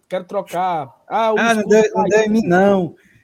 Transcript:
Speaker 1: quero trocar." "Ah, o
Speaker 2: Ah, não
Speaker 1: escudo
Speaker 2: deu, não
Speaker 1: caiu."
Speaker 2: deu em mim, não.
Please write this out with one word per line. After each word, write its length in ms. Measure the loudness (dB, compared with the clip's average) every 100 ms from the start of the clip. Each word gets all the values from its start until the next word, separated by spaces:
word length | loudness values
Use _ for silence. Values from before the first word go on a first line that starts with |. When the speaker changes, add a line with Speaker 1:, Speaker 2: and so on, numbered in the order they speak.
| -12
Speaker 1:
quero 160 | -12
trocar." 760 | -8 -10 -8 -6 -4 -4 -8 _ -8
"Ah, 240 | -4 -2
o 60 | 0
Speaker 2:
Ah, 160 | 0
não 80 | 0
Speaker 1:
escudo 60 | 2
Speaker 2:
deu, 140 | 2
não 100 | 2
Speaker 1:
caiu." 140 | 0 0
Speaker 2:
deu 120 | 2
em 60 | 2
mim, 180 | 0 2
não. 500 | 2 4 2 -2 -8 _ _